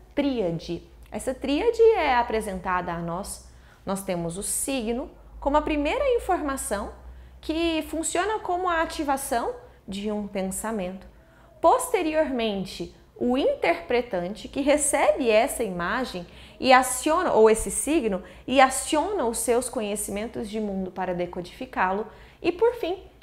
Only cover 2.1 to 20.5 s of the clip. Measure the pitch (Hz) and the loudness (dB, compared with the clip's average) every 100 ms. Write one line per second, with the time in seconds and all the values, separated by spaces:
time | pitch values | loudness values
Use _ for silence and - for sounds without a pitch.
2.1 | 247 240 220 208 185 190 180 175 170 170 | 2 2 -2 -2 -6 -2 -2 -2 -4 -4
3.1 | 170 202 - - - - - - 196 196 | -6 -8 -12 -16 -20 -20 -14 -6 -6 -4
4.1 | 175 170 175 208 - - 269 220 233 302 | -4 -4 -6 -4 -4 -2 -2 -2 -4 -6
5.1 | - - - 277 302 302 294 294 466 571 | -12 -20 -6 0 2 2 0 0 0 2
6.1 | 480 - 339 285 269 - 202 233 - - | 0 0 -2 -2 -4 -4 -4 -6 -12 -18
7.1 | - - - - 320 339 320 302 311 320 | -20 -20 -14 -6 -2 0 -2 -4 -4 -2
8.1 | 339 392 427 415 359 370 330 320 - 285 | -2 -2 -2 -2 -2 0 0 -2 -2 -2
9.1 | 269 - 233 359 494 - - - 196 208 | -2 0 -2 -2 -6 -12 -20 -10 -6 -4
10.1 | 208 202 202 190 190 214 226 180 190 - | -4 -4 -4 -4 -4 -4 -4 -6 -8 -16
11.1 | - - - - - - 508 - 415 320 | -20 -20 -20 -20 2 6 6 4 0 2
12.1 | 311 294 254 226 196 185 - 175 - - | 2 0 0 0 -2 -6 -8 -10 -12 -16
13.1 | - 240 254 415 571 339 339 - 240 240 | -4 0 2 2 2 0 0 0 -2 0
14.1 | 180 175 214 - 269 277 294 294 285 330 | -4 -4 -8 -8 -2 2 4 4 2 2
15.1 | 370 240 214 269 - 220 175 175 233 254 | 2 4 4 4 0 -4 -4 -2 -2 -4
16.1 | 185 175 - - - 254 254 262 - 311 | -8 -12 -16 -20 -2 6 6 6 0 0
17.1 | 330 330 - 220 220 202 - - 320 226 | 2 4 6 6 6 0 -4 0 0 0
18.1 | 185 - - - 262 262 269 - 302 349 | -2 -6 -14 0 6 6 4 -2 0 0
19.1 | 403 240 233 - 233 240 247 208 208 - | 0 -2 -2 0 0 0 -4 -4 -4 -6
20.1 | 202 233 240 226 | -6 -6 -8 -6